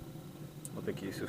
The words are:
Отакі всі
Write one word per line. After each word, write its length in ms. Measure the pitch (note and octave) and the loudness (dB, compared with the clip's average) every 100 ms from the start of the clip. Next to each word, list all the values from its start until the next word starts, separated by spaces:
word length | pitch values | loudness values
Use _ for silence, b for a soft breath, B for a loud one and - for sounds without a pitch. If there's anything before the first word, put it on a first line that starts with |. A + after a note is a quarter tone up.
| - - - - - - - - | -4 -4 -6 -6 -6 -4 -2 2
Отакі 320 | G#2+ F#2+ F#2+ | 4 4 2
всі 120 | - | 2